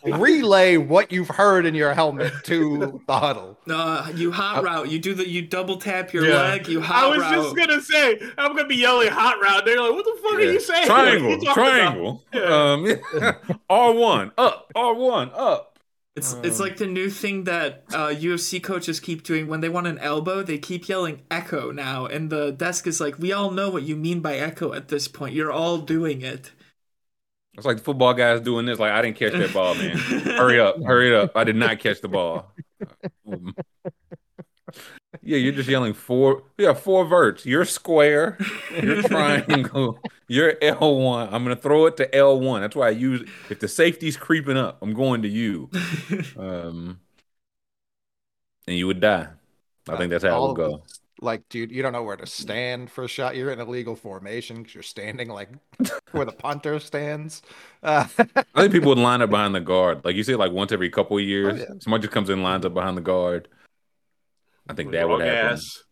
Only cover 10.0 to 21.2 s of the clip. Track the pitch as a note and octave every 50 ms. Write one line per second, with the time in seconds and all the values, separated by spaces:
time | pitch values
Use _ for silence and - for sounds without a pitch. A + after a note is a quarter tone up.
10 | G#4 A4 A4+ F#4+ G4 G#4+ G#4 G4+ G#4+ F4+ F4+ G#4+ - - - F4 F4 B3+ G#3+ C4
11 | C4 B3+ A#3 F#3 C3+ A#2+ D#3+ D#3+ - - - G#3 B3 C4+ C4 B3 G3+ D#3 B2 F2+
12 | E2+ A2 - - _ _ A3 A#3+ G3 F3 D#3+ D3+ D3 C#3+ C#3+ D3 E3+ G#3+ A3 -
13 | - - - D3+ G#3+ A#3+ - - - - F3 - _ - C4+ E4 B3 A#3+ A3+ A#3
14 | A#3 A3 E3 A2 F#2+ G2+ _ - B3+ G#3+ - - - _ - A3 A#3+ A#3+ A3+ A#3
15 | B3+ B3+ A#3+ F3 B2 B2+ - G3+ C4 A3 D#3 - - _ _ _ _ _ _ _
16 | _ _ _ D3+ C3+ C3 B2+ B2 B2 F3 - - G3 F#3+ F#3+ - G#3+ F#3+ F3+ F#3
17 | F#3 G3 G3 - - G3+ G3 F#3+ F3+ F#3 E3+ E3+ D#3 C#3+ C3+ - _ - - D#3+
18 | D3+ D3+ D3 D3 D#3+ F3 F3 E3+ E3+ - F#3+ F3+ F3 - F#3+ F3 F3 F3 D#3+ -
19 | - - E3 D#3+ _ - E3 D#3 D#3 D#3 D#3 D#3+ D#3+ E3 E3+ F3+ F3 F3 D#3+ -
20 | - D3 D3 D#3 D#3 F3+ F#3+ G3 G3 F3+ D#3 D3 - - F3+ E3+ F3 - F#3+ F#3+
21 | F3+ E3 D3 C3+